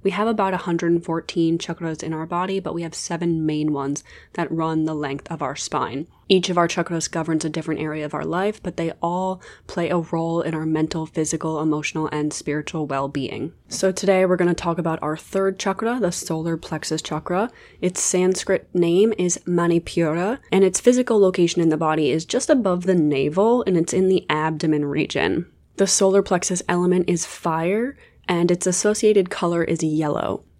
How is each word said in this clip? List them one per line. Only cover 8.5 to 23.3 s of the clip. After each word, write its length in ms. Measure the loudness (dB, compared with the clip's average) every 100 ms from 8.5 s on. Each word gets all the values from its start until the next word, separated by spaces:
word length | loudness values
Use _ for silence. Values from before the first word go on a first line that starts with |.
| -4
but 160 | -8 -4
they 160 | -6 -4
all 400 | -4 -2 -4 -6 -12 -20 -10
play 220 | -4 -2
a 80 | -2
role 420 | -2 -4 0 0
in 140 | -2
our 120 | -2 -2
mental, 400 | 0 0 -2 -6
physical, 540 | -4 -2 -2 -4 -2
emotional, 480 | 0 0 -2 -4 -4
and 220 | -2 -4
spiritual 540 | -4 -4 -4 -4 -6 -4
well-being. 680 | -4 -4 -4 -6 -6 -10 -12 _
So 240 | -2 -2
today 340 | 0 2 4 4
we're 100 | 2
gonna 180 | 2
talk 240 | 0 -2 -2
about 220 | -2 -4
our 140 | -4 -6
third 440 | -4 0 0 0
chakra, 400 | -4 -2 -2 0
the 100 | -2
solar 460 | -2 -4 -4 -2 -4
plexus 440 | -6 -8 -4 -6
chakra. 500 | -4 -6 -2 -2 -2 -6 -20 -4
Its 220 | -4 -2
Sanskrit 680 | 0 2 2 2 0 -2 0
name 400 | 0 4 6 4 4
is 200 | 0 -2 0
Manipura, 920 | 0 4 2 0 0 0 0 -2 -4 0
and 140 | 4
its 160 | 4 4
physical 400 | 4 4 4 4
location 420 | 4 4 2 4
in 60 | 2
the 80 | 2
body 340 | 0 2 2
is 140 | 0
just 260 | 0 -2 2
above 360 | 2 4 0 2
the 100 | 4
navel, 680 | 4 2 0